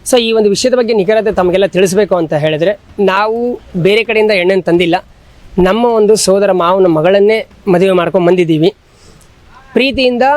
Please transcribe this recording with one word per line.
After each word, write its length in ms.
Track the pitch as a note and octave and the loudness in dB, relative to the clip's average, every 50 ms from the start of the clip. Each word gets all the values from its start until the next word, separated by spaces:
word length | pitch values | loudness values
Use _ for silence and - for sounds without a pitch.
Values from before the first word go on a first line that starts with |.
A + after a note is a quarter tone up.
| - | -8
So 140 | - - B3 | -2 -2 -2
ಈ 120 | A#3 A3+ | 0 0
ಒಂದು 180 | A3+ A3 A3 G#3 | 0 0 0 0
ವಿಷಯದ 240 | G3 - - B3+ A#3 | 0 0 -2 -2 0
ಬಗ್ಗೆ 200 | B3 A#3+ G#3+ A#3 | 0 -2 0 -2
ನಿಖರತೆ 380 | G#3+ F#3 F3+ A3 A3 G#3 A3 | -2 0 0 0 -2 0 -2
ತಮಗೆಲ್ಲ 340 | G3 - F#3 F3+ F3 F#3 G3 | -2 -2 -2 0 0 0 0
ತಿಳಿಸ್ಬೇಕು 500 | F#3 - F3 G3 F3+ F3+ G3 G#3 F3 G3 | 0 0 0 0 0 0 0 0 0 0
ಅಂತ 180 | F3+ E3 D3+ E3 | -2 -2 -2 -4
ಹೇಳಿದ್ರೆ, 460 | D3 D3 D#3 D#3 D3 E3 F3+ G#3 - _ - - - | -2 -2 -2 -2 -2 -2 -2 -2 -4 _ -14 -6 -2
ನಾವು 640 | G3+ F#3+ F#3 G3 G#3+ A3 A3 A#3 A#3+ B3 B3 - - - - F#3 | 0 0 0 0 -2 -2 -4 -4 -4 -6 -6 -8 -12 -10 -6 -2
ಬೇರೆ 260 | D#3 F#3 G#3 A3+ A3 | 0 0 0 0 0
ಕಡೆಯಿಂದ 280 | - A3 G#3+ G#3+ G#3+ | 0 0 0 0 0
ಹೆಣ್ಣನ್ನು 320 | G#3+ F#3 F3 F3+ G3 F#3+ F3 | 0 0 0 0 0 0 0
ತಂದಿಲ್ಲ, 320 | F3+ E3+ F3 F3+ E3 E3+ F#3 - - - - - - - - - - - - | 0 0 0 0 0 -2 -4 -4 -8 -20 -20 -20 -20 -20 -20 -20 -10 -2 0
ನಮ್ಮ 280 | F3+ F#3 G3 A3+ A#3+ | 0 0 2 0 0
ಒಂದು 300 | A#3+ A#3 A3 G#3+ G3+ G#3+ | 0 0 2 2 2 2
ಸೋದರ 360 | G3 - - F#3+ G3 G3+ G3 | 0 2 0 0 0 2 0
ಮಾವನ 340 | F#3 F3+ E3+ E3+ F#3 G3 F#3+ | 0 0 0 0 2 2 2
ಮಗಳನ್ನೇ 640 | F3+ D#3+ D#3 D#3 F3+ G3 G3+ G3+ G#3 A3 A3 - - - - - G#3 | 2 2 2 2 2 2 2 2 2 0 0 -4 -8 -16 -10 -4 -2
ಮದುವೆ 240 | F3+ E3+ F#3 F#3+ | 0 2 2 2
ಮಾಡ್ಕೊಂಡು 360 | F#3+ F#3 E3+ E3 - F#3+ F3 F3 | 0 0 -2 0 0 0 2 2
ಬಂದಿದ್ದೀವಿ. 460 | F3+ F3+ F3 D#3+ D#3+ D3+ D#3+ F#3 - _ _ _ _ _ - - - - - - - _ _ - - - - - - | 2 0 0 0 0 0 0 0 -2 _ _ _ _ _ -20 -20 -20 -20 -20 -20 -20 _ _ -20 -20 -20 -16 -6 -4
ಪ್ರೀತಿಯಿಂದ 500 | A#3 B3+ C4+ A#3+ A#3+ C4 B3 B3 A#3+ B3+ C4+ C#4+ | -2 -2 -2 0 0 0 0 0 0 0 0 0